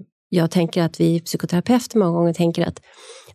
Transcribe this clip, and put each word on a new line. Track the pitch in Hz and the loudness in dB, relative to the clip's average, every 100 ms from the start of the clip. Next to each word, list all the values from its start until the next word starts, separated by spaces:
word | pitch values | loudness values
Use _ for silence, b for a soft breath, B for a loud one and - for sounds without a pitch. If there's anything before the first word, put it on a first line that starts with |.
| - _ _ | -8 _ _
jag | 175 165 | 0 0
tänker | 180 165 180 | 0 0 0
att | 165 - | -2 0
vi | 170 165 | 0 0
psykoterapeuter | - - 165 175 - 247 - 226 | -2 -6 -2 -2 2 0 0 0
många | 175 | 2
gånger | 170 170 | 2 0
tänker | 165 170 170 160 | 2 0 0 -2
att | - B B B B B | -4 B B B B B